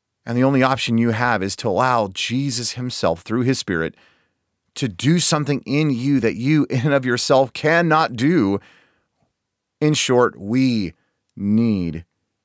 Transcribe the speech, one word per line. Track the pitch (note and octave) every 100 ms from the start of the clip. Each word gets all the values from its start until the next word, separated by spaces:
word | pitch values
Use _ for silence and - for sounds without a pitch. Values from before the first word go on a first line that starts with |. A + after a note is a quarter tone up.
| _ _
And | - A#2+
the |
only | C3 C#3
option | C3 C3 - A2+
you | A#2
have | A2 B2 G#2+
is | G2 -
to | A#2
allow | F#2+ B2+ A#2+ G2+
Jesus | G2 - B2 C#3 A#2 A#2
himself, | - B2 - F2+ F2
through | - A2+
his | B2 C3
Spirit, | - E2+ D#2+ - _ _ _ _ _ _ _
to | - B2+
do | F2 C3+ E3+
something | - D3+ C#3 C#3 -
in | C#3+ D#3
you | A#2+ C3+ C#3
that | A2+ E2
you | B2+ D#3 -
in | B2 D3
and |
of | C#3
yourself | B2+ A#2+ - C3+ C3
cannot | - D3+ E3 F3 D#3 D3+
do. | A2 C#3 F3 G2 G2 - _ _ _ _ _ _ _ _ _ _ -
In | D3+
short, | D3 - B2 A#2 -
we | G2 B2+ C3 A#2 F2+ - _ _ _ -
need | G2+ A2 A#2 G2+ E2+ D#2 - _ _ _